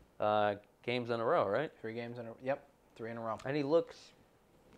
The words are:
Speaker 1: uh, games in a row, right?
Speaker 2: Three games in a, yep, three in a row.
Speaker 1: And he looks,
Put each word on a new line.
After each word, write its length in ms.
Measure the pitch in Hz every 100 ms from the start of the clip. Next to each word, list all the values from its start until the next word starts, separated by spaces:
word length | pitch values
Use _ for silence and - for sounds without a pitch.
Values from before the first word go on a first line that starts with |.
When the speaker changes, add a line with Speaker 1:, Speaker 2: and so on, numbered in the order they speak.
| - -
Speaker 1:
uh, 360 | 107 107 104 101 - _
games 260 | - 123 117
in 100 | 117
a 60 | 113
row, 200 | 170 101
right? 240 | 107 156 -
Speaker 2:
Three 120 | 113
games 260 | 113 120 120
in 80 | 113
a, 40 | -
yep, 220 | 127 143 - _ _ -
three 160 | 113
in 60 | 117
a 40 |
row. 160 | 113 107 127
Speaker 1:
And 100 | 147
he 60 |
looks, 500 | 139 165 165 - - - _ _ _ _ -